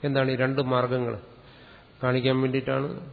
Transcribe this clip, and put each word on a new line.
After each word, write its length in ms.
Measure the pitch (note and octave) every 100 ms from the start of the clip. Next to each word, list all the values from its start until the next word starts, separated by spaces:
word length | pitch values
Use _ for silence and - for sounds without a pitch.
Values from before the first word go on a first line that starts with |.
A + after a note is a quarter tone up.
എന്താണ് 260 | D3 C3+ C3
ഈ 40 | C3
രണ്ട് 260 | C3 C3+
മാർഗങ്ങൾ 520 | C3 B2+ B2 B2+ A#2+ A2 - - - - - - - -
കാണിക്കാൻ 360 | B2+ B2+ B2+ C3
വേണ്ടിയിട്ടാണ്. 460 | C3 C3 C3 C3+ C#3+ F3+ -